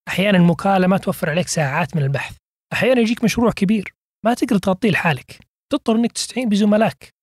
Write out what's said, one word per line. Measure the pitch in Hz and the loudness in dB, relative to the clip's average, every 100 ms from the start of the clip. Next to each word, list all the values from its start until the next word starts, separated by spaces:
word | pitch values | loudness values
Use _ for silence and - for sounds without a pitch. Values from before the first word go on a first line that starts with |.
| - | -8
أحيانًا | - 196 185 | -2 2 4
المكالمة | 175 165 196 196 185 190 | 4 2 0 2 2 0
توفر | 202 - 165 | -2 -6 -4
عليك | 156 160 | -4 -2
ساعات | - 143 147 - 160 | -2 -2 -2 -4 -2
من | |
البحث. | 139 139 - - _ _ - | -2 -2 -6 -14 _ _ -10
أحيانًا | 156 233 262 | -2 0 2
يجيك | 226 233 | 2 0
مشروع | 226 - 233 | -2 0 0
كبير | - 185 220 185 - _ _ 214 | 2 0 0 -2 -14 _ _ -2
ما | |
تقدر | 247 277 196 | 0 0 0
تغطيه | 196 185 226 | 0 0 0
لحالك، | 165 175 135 - - _ _ - | 0 0 -4 -6 -20 _ _ -6
تضطر | 294 - 226 | -4 0 0
إنك | 233 | 0
تستعين | - - - 254 | -4 -8 -4 0
بزملائك، | 202 214 208 214 - - _ | 2 2 2 0 -4 -14 _